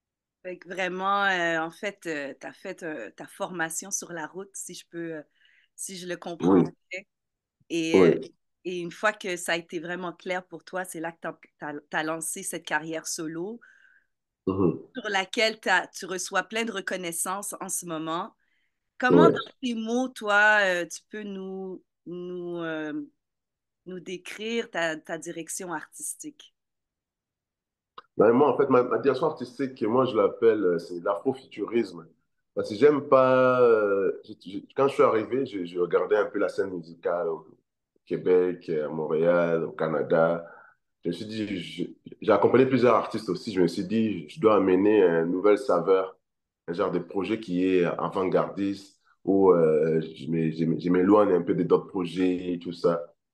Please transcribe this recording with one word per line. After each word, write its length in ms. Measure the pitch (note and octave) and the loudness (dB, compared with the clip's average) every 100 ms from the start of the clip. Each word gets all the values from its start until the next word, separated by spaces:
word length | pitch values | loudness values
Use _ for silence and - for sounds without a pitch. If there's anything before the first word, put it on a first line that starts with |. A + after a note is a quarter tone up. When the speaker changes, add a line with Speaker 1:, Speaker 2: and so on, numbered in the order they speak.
| _ _ _ _ | _ _ _ _
Speaker 1:
Fait 160 | F3+ F3+ | -16 -14
que 100 | E3+ | -12
vraiment, 560 | F#3 F3+ F#3 F#3+ G3+ | -6 -4 -2 -2 0
euh, 340 | G3 F3+ E3+ E3 | 2 2 0 0
en 120 | E3 | -4
fait, 300 | E3 G#3 G3+ E3+ | -6 -10 -10 -8
euh, 280 | D3+ C#3 C3 | -8 -8 -12
t'as 140 | D3+ | -16
fait, 300 | - G3 F3+ | -16 -14 -12
euh, 280 | E3+ D3 G2+ - | -10 -10 -12 -16
ta 100 | F#3+ | -18
formation 640 | - F#3 F3 D#3+ - G3 | -10 -8 -6 -6 -6 -8
sur 220 | - E3 | -10 -8
la 140 | E3+ D3+ | -10 -10
route, 240 | F3 G3 | -12 -14
si 220 | - - | -14 -14
je 100 | F3 - | -16 -16
peux, 240 | E3+ E3 | -12 -10
euh, 80 | D#3 D3 _ _ _ _ | -10 -14 _ _ _ _
si 220 | - - F#3 | -16 -14 -12
je 100 | F3+ | -10
le 100 | E3+ | -10
comprends 380 | F3+ E3+ F3+ | -10 -2 4
Speaker 2:
Oui. 100 | F#3 D#3+ - - | 4 4 -4 -14
Speaker 1:
bien. 80 | F3+ - _ _ _ _ _ - | -14 -16 _ _ _ _ _ -8
Et, 240 | E3+ D#3+ F3 | -6 2 4
euh, 220 | - - | 4 4
Speaker 2:
Oui. 140 | - _ _ _ | -4 _ _ _
Speaker 1:
et 140 | F3 F3+ | -10 -8
une 120 | E3+ | -8
fois 200 | - G#3+ | -2 -2
que 240 | G#3+ G#3 F3 | -2 -8 -8
ça 160 | F3+ | -4
a 40 | E3+ | -4
été 240 | E3+ E3+ | -4 -10
vraiment 320 | E3 F3+ F3+ | -8 -8 -8
clair 340 | E3 F#3 F3+ F#3 | -10 -6 -6 -8
pour 180 | D#3+ | -18
toi, 200 | - F#3 | -10 -8
c'est 160 | F#3 E3+ | -8 -8
là 120 | E3 | -10
que 60 | E3 | -8
t'as, 160 | E3+ D3+ - - | -12 -12 -18 -14
t'as, 140 | D3+ D3 - | -12 -12 -6
t'as 120 | F3 | -4
lancé 400 | D#3 E3 D#3+ G3 | -4 -4 -6 -8
cette 220 | F#3 E3+ - | -8 -10 -4
carrière 420 | D3+ D#3+ D#3+ D#3+ | -6 -4 -8 -8
solo 500 | - D#3 E3 F#3+ A#3 - _ _ _ _ _ _ _ - | -8 -6 -6 -8 -10 -16 _ _ _ _ _ _ _ -4
Speaker 2:
Mhm. 320 | F#2+ F2 - - | 2 2 0 -8
Speaker 1:
sur 140 | B3+ G#3+ | -10 -4
laquelle 500 | G3 F#3 - A3 A3+ | -2 -2 0 0 0
t'as, 260 | A3+ F3+ - | 0 0 0
tu 200 | - F#3 | -10 -8
reçois 360 | F#3 - F#3+ | -8 -4 -4
plein 220 | F#3 A3+ | -2 -4
de 80 | A3+ | -4
reconnaissance 800 | G3 F3 F#3+ F3 E3 F#3+ G3 G#3 - | -6 -6 -6 -6 -6 -6 -6 -8 -10
en 80 | F#3 | -8
ce 180 | - F3 | -8 -6
moment. 480 | D#3+ D#3+ E3 G#3 _ _ _ _ _ _ - | -6 -4 -6 -8 _ _ _ _ _ _ -2
Comment, 280 | B3+ - - | 6 8 8
Speaker 2:
Ouais. 60 | |
Speaker 1:
dans 200 | - - - | 6 -4 -6
tes 140 | B3 | -4
mots, 340 | A3+ A3 A#3+ C4 | -4 -2 -2 -2
toi, 520 | - G#3 G3+ G#3+ G#3+ | -4 2 6 6 6
euh, 240 | F#3+ F3+ E3+ | 4 0 -4
tu 140 | - _ | -10 _
peux 140 | G#3+ | -12
nous, 580 | G#3 F#3+ F#3+ F#3+ F#3+ F#3 _ _ - | -10 -10 -10 -10 -10 -12 _ _ -14
nous, 520 | F3+ F3+ F3+ F3 F3 | -10 -8 -8 -8 -6
euh, 340 | E3 D#3+ D3+ D3+ C#3+ _ _ _ _ _ _ _ | -6 -6 -6 -8 -10 _ _ _ _ _ _ _
nous 140 | - F#3 | -16 -14
décrire 720 | D#3+ F3+ - - A3 A#3 A3+ | -12 -12 -12 -12 -6 -6 -4
ta, 260 | F3 E3 D#3 | -4 -4 -6
ta 220 | - E3 | -10 -12
direction 540 | E3+ E3 E3 - F#3 | -10 -12 -10 -10 -8
artistique ? 800 | D#3 - - - - D3+ - - _ _ _ _ _ _ _ _ _ _ _ _ _ _ - - - | -10 -10 -14 -14 -12 -16 -18 -20 _ _ _ _ _ _ _ _ _ _ _ _ _ _ -20 -10 4
Speaker 2:
Ben, 160 | G#2 | 6
moi, 220 | A#2+ D3 | 6 4
en 20 | B2 | 4
fait, 140 | C3+ | 4
ma, 120 | B2+ | 4
ma 160 | - A2 | 4 0
direction 280 | C3+ - D#3+ | 2 2 0
artistique, 560 | - B2 - C3+ B2+ | -4 -12 -8 -8 -4
moi, 240 | G#2+ B2 B2 | 0 2 2
je 100 | G#2+ | 2
l'appelle, 480 | G2 - A2+ G#2+ | 0 4 2 4
euh, 140 | F2+ E2+ | 2 0
c'est 220 | - F2 | -4 -8
l'afrofuturisme. 1080 | F#2+ G2+ C3+ B2+ - - F#2+ A#2 G#2 E2+ D#2+ _ _ _ _ | -4 -2 -2 -4 -8 -10 -4 -2 -4 -8 -20 _ _ _ _
Parce 160 | G2+ G2+ | -6 -6
que 40 | |
j'aime 320 | G#2+ C#3+ D3 C#3+ | 4 4 4 4
pas, 540 | C3+ C3 C3 B2+ B2+ | 4 6 4 4 4
euh, 520 | A#2+ A2 G2+ G2 F#2 - | 4 4 4 2 0 -4
je, 80 | - G#2+ F2 | -10 -20 -14
je, 80 | G2 - | -14 -8
quand 140 | - C3+ | 0 0
je 60 | |
suis 80 | C#3 | 4
arrivé, 420 | B2+ A2 G2 B2+ | 4 4 0 -2
je, 220 | C3+ G2+ F2 | -4 -6 -6
je 120 | F2 | -2
regardais 380 | F2 F2+ F#2 G#2 | 2 2 4 2
un 80 | |
peu 140 | - G2+ | 2 0
la 100 | F#2+ | -2
scène 220 | - G2 | -2 -4
musicale 580 | F2+ E2 E2 F#2 F2 E2 | -4 -12 -8 -4 -2 -2
au 180 | D#2+ - - _ _ _ _ - | -6 -10 -20 _ _ _ _ -8
Québec, 640 | E2 E2+ F2+ F2+ F2 - | -4 4 4 4 -2 -4
à 180 | D#2 D2 | -4 -4
Montréal, 760 | D#2+ D#2 D#2 E2 F2 E2+ E2 | -4 -2 2 4 4 2 0
au 80 | D#2 | -2
Canada. 760 | - D#2+ D2+ - E2+ E2 E2+ - - - _ _ _ | -4 -2 -2 2 4 4 2 -6 -20 -20 _ _ _
Je 60 | F2 | -8
me 20 | |
suis 140 | F2 G#2+ | -6 -8
dit, 340 | A2 G2+ F#2+ | -6 -6 -6
je, 240 | D#2+ E2 - - - - | -8 -10 -10 -10 -20 -6
j'ai 100 | G2+ | 2
accompagné 320 | G2+ - B2 | 4 6 6
plusieurs 300 | C3 C3 A#2+ | 4 4 4
artistes 340 | A2 - G#2+ - | 4 2 -6 -6
aussi. 240 | F2 - | -6 -4
Je 80 | F#2+ | 2
me 60 | E2+ | 2
suis 180 | G#2 | 2
dit, 420 | F2+ A2+ A2 F2+ D2+ | -2 -2 -2 -4 -10
je 100 | D#2+ | 0
dois 160 | G#2+ G#2 | 4 4
amener 460 | F#2+ F#2 G2+ G#2+ | 4 4 6 6
une 280 | F2+ E2 E2+ | 6 4 0
nouvelle 280 | F2+ G2+ G#2 | 2 4 4
saveur, 580 | - F2+ F2 F#2+ F#2+ - _ _ _ _ - | 2 0 4 2 0 -10 _ _ _ _ -10
un 40 | |
genre 180 | F2 F#2 | -4 -2
de 100 | F2 | -2
projet 380 | - G2 F2+ A2 | -4 -6 -4 -4
qui 280 | G2+ F2+ F#2 | -2 0 2
est 180 | F#2 | 4
avant-gardiste, 1080 | E2 - E2+ G2 F#2 E2 D2+ F#2+ G2+ G2 - _ _ _ | 2 0 -4 -2 0 2 0 -2 -6 -6 -12 _ _ _
où, 260 | - G2 F#2+ | 0 4 6
euh, 480 | E2+ D#2+ D#2 D#2+ D#2+ | 6 6 4 2 0
je 300 | D#2 - C2+ | -2 -10 -4
m'é-, 220 | E2 D#2+ | -2 0
je 120 | D#2+ | 0
m'é-, 160 | E2 D#2 | -2 0
je 80 | F2 | 2
m'éloigne 460 | F2+ F#2 G#2 G2 | 2 6 6 6
un 80 | F2+ | 2
peu 100 | F2 | 2
des 180 | F#2 E2+ | 0 2
autres 180 | F2+ - | 2 0
projets 640 | G2 F2 E2+ F#2 F2+ F2 | -6 -6 0 0 0 -4
et 60 | F2 | -6
tout 140 | F2+ | -8
ça, 400 | F2 F2 E2+ - _ _ | -2 0 0 -6 _ _